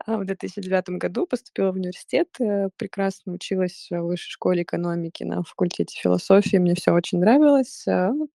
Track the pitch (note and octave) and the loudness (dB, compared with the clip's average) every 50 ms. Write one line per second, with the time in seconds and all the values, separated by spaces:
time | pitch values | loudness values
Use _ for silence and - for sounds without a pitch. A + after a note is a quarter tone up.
0 | - - A3 G#3 G3 F#3 G3 F#3 - F#3+ - G#3 F#3 F#3 F#3 F#3 F3+ - F3+ F3 | -6 -4 -4 -4 -2 -4 -6 -6 -6 -8 -8 -6 -4 0 0 0 0 -2 -4 -4
1 | F3 F3+ F3+ A3+ - - - A#3+ - - - - G3 F#3+ F#3 F#3+ F#3 F3+ F#3 - | -4 -2 -2 -2 -2 -2 -2 -4 -6 -6 -4 -2 0 0 0 -2 -4 -6 -6 -10
2 | - - - C4 E4+ - - - B3+ G#3 G3+ G3+ G3 F#3+ - - - G3 - - | -8 -2 0 0 0 -2 -2 -2 -2 0 0 0 -2 -2 -4 -6 -10 -6 -4 -2
3 | G3 G3 F#3+ - - F#3+ F3 F3+ - - G3 F#3 F#3 F3+ - - - - F3 F3 | -2 -2 -2 -6 -8 -8 -8 -8 -6 -4 -2 0 0 -2 -4 -8 -10 -6 -6 -4
4 | E3+ E3+ F3+ F3 - - - - - F#3 F#3 F3+ F3 - - F3 F3 F3 E3+ E3+ | -2 -2 -4 -4 -6 -10 -10 -4 -2 0 0 0 0 -2 -4 -4 -2 -2 -2 -4
5 | E3 E3 - - - - - F3+ F3 - - - F#3 F3 - - F3 - - - | -4 -6 -8 -8 -6 -4 -4 -4 -4 -4 -4 -2 -2 -2 0 -2 -4 -4 -4 -2
6 | - F#3 F3+ F3+ - - G3 G3 G3+ - - F#3 F3+ F3 F3 - - - E3+ E3+ | 0 0 0 2 4 6 6 6 6 4 4 4 4 4 2 2 4 4 4 4
7 | F3 - - F3 F3 G#3 B3 D4 D4+ D4 C#4+ C4+ C4 - - - - G3+ F#3+ F#3 | 2 0 0 2 4 4 6 6 6 6 4 4 2 -2 -6 -10 -4 -2 0 0
8 | F3+ F#3+ C4 D4+ D#4 D4 _ | 0 0 -2 -2 -4 -8 _